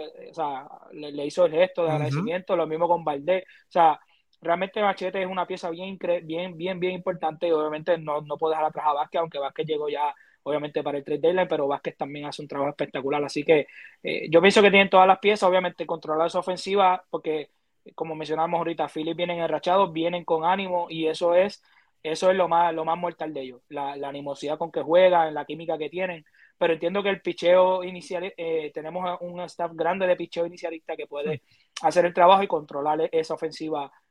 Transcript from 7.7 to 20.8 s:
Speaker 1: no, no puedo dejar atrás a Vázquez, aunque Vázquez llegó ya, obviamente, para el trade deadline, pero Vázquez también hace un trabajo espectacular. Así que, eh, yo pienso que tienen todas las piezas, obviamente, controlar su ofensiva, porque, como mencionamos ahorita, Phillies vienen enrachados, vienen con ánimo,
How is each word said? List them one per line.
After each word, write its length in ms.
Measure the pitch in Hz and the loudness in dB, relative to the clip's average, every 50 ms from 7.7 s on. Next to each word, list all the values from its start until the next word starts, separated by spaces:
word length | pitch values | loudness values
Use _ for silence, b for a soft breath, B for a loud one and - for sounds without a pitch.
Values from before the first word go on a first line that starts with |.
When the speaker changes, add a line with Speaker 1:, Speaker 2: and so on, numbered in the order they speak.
| 151 151 156 - 175 160 | -4 -4 0 0 -2 0
Speaker 1:
no, 240 | 160 151 147 151 | 0 -4 -4 -4
no 160 | 151 147 147 147 | -4 -6 -6 -2
puedo 140 | 160 156 | 0 0
dejar 140 | 156 156 156 | 0 2 0
atrás 200 | 156 151 151 - 151 | -2 -2 -2 -2 0
a 60 | 147 | 0
Vázquez, 260 | 143 156 - - 175 | 0 -2 -2 -2 -4
aunque 200 | 165 160 160 143 | -4 -4 -4 -6
Vázquez 260 | 139 139 - - 160 | -8 -8 -6 -6 -4
llegó 240 | 151 156 147 151 147 | -4 -4 -4 -4 -4
ya, 240 | 147 143 143 143 - b b b b b b | -2 -2 -2 -4 -4 b b b b b b
obviamente, 400 | 143 147 147 147 151 147 156 147 | -4 -4 -4 -4 -4 -6 -4 -4
para 160 | 151 139 143 | -4 -6 -6
el 40 | 139 | -6
trade 180 | - 151 147 | -4 -4 0
deadline, 260 | 139 160 180 185 185 - | 2 2 2 2 0 0
pero 200 | 165 147 143 139 | 0 -2 0 0
Vázquez 300 | 143 139 - - - - | -2 -2 -4 -8 -8 -8
también 280 | 147 139 143 147 147 | -10 -8 -8 -10 -10
hace 140 | 147 139 - | -12 -10 -12
un 60 | 151 143 | -12 -8
trabajo 220 | 147 143 139 143 | -6 -4 -4 -4
espectacular. 540 | 147 - 151 - - 147 127 135 151 175 147 | -2 -4 -6 -6 -6 -6 -4 -2 -2 -2 -2
Así 200 | 135 - 151 147 | -2 -4 -4 2
que, 220 | - 165 147 135 B B B B B B B B | 4 4 4 4 B B B B B B B B
eh, 240 | - - - - 160 | -6 -6 -6 -2 4
yo 120 | 156 165 | 4 6
pienso 200 | 170 196 196 226 | 8 8 8 8
que 80 | 202 202 | 8 8
tienen 220 | 190 196 196 185 | 8 6 4 6
todas 160 | - 190 185 190 | 6 6 8 8
las 100 | 190 185 | 6 4
piezas, 320 | - 202 214 208 - 185 | 4 2 2 4 2 2
obviamente, 380 | 180 185 180 175 170 - 170 151 | 4 2 0 0 -4 -6 -8 -6
controlar 420 | 170 160 - 156 156 156 165 170 | -8 -8 -4 -4 0 0 0 0
su 80 | 170 180 | 0 -2
ofensiva, 680 | 170 - 180 170 - 190 196 202 196 185 180 185 - _ | -4 -4 -4 -6 -4 -2 2 4 4 4 2 0 -4 _
porque, 400 | - 165 - 165 156 156 143 - _ _ _ _ _ _ _ - - | -10 -8 -6 -4 -4 -4 -6 -10 _ _ _ _ _ _ _ -18 -10
como 180 | - 160 165 160 | -10 -8 -8 -8
mencionamos 460 | 156 156 147 156 156 160 165 170 165 | -8 -6 -6 -2 -2 0 0 0 0
ahorita, 280 | 170 165 170 156 156 139 | -2 -2 -2 -4 -4 -4
Phillies 280 | - 160 156 160 170 | -4 -6 -4 -4 -4
vienen 240 | 160 175 175 175 170 | -4 -4 -4 -2 -2
enrachados, 520 | 165 160 151 151 - 175 180 196 196 180 | -2 -2 -2 -2 0 2 4 4 4 2
vienen 320 | 160 160 160 170 175 175 170 | 0 -2 -2 -2 -2 -4 -2
con 220 | - 170 156 156 | -2 -2 0 2
ánimo, 400 | 170 185 196 196 185 180 175 | 2 0 0 0 -2 -2 -4